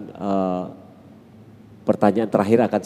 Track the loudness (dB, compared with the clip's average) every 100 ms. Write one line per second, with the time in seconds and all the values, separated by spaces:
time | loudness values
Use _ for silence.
0 | -14 -10 -4 -2 0 -4 -8 -14 -20 -20
1 | -20 -20 -20 -20 -20 -20 -20 -4 -2 2
2 | 2 2 0 0 2 2 2 0